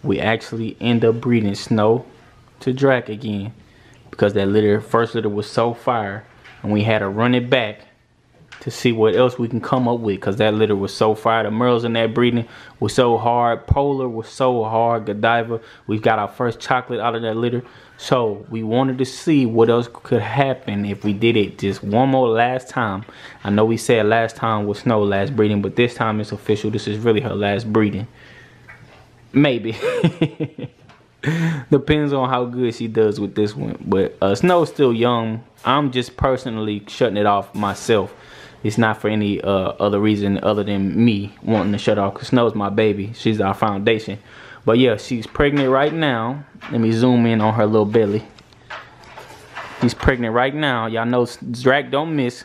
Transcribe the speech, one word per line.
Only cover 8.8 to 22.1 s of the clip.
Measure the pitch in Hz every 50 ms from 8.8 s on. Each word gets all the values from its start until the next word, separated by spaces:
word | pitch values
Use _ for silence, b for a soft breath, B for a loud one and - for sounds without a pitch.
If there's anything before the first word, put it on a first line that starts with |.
| - 127
what | 117 110 107 110 92
else | 107 127 123 123 -
we | 120
can | 113 123 113
come | - - 135 127 127
up | 120 120 120
with, | 113 107 98 -
'cause | - 104 98
that | - 107 110 107
litter | 107 110 104 107
was | 98 98 98
so | - - 117 110 107
fire. | - - 117 113 113
The | 107 104
Merles | 107 113 123 123 123 117 120
in | 117
that | 113 113 113 113 113
breeding | 120 120 120 120 120 113 B B B B B B B
was | 113 104 -
so | - 127 120 117 110
hard. | 110 117 117 120 120 117 117 - -
Polar | - - 143 139 143 139 135 131 123
was | 113 113 110 -
so | - - 135 127 127 120 110
hard. | 107 113 113 117 117 117 113 107
Godiva, | 104 104 104 110 113 117 117 113 117 117 113 B B B B B
we've | - 110 110
got | 107 113 113 110
our | 104 98
first | - - 127 117 110 -
chocolate | - - 135 127 123 - 123 107
out | 107 120 113
of | 117
that | 117 113 110
litter. | 113 120 120 123 120 123 B B B B B B B
So | - - 143 127 117 110 101 98 - -
we | 113 113
wanted | 113 107 113 123 135 135 127 131
to | 131
see | 127 - - - 170 156 143 131
what | 113 113 113 113 117
else | 117 117 120 -
could | - - - - 127 113
happen | 104 107 107 135 139 135 127 - - - 104 101 101
if | 104 101 98 -
we | 104
did | 101 98 113 117 120
it | 110 101 87 - -
just | - 101 95 -
one | - 101 104 117 131 135